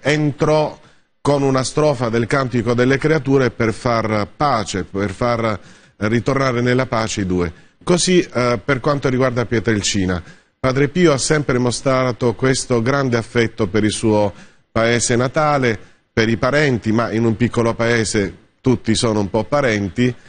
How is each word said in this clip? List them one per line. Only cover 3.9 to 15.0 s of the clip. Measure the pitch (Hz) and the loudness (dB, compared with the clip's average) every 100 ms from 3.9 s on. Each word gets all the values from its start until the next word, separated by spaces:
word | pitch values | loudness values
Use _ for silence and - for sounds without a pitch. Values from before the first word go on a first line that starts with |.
| 113 107 107 101 - | 0 0 -2 -4 -4
pace, | 147 113 98 95 | -2 -2 -4 -6
per | 80 98 101 | -6 -4 -4
far | 92 120 113 113 98 - - - - | -2 -2 0 -2 -4 -10 -20 -20 -6
ritornare | 107 117 139 135 131 120 | -2 0 0 0 0 0
nella | 123 127 131 | 0 0 0
pace | 113 110 107 | -2 -2 -4
i | 92 | -2
due. | 90 85 - - _ | 0 -2 -6 -20 _
Così, | - 180 185 180 | -2 0 2 2
eh, | - 120 123 117 | 2 0 0 0
per | - 131 | -2 -2
quanto | 156 143 135 | -2 -2 0
riguarda | 127 131 120 110 | 0 0 0 -2
Pietrelcina, | 113 113 104 - 101 92 87 - - _ _ | -2 0 0 0 -2 -2 -4 -8 -20 _ _
Padre | 131 131 143 | -2 0 0
Pio | 180 170 | 2 2
ha | 135 | 2
sempre | - 156 131 123 | 0 0 0 0
mostrato | 123 - 135 131 127 113 120 - | 0 0 0 0 0 0 -2 0
questo | 131 123 - 120 | 0 0 0 0
grande | 117 139 131 117 | 2 0 0 -2
affetto | - 120 113 - 98 | 0 0 0 -2 -2
per | 107 | 0
il | 104 | 0
suo | - 110 104 104 - - _ _ | 0 2 2 0 -4 -20 _ _
paese | 113 117 120 | 0 2 2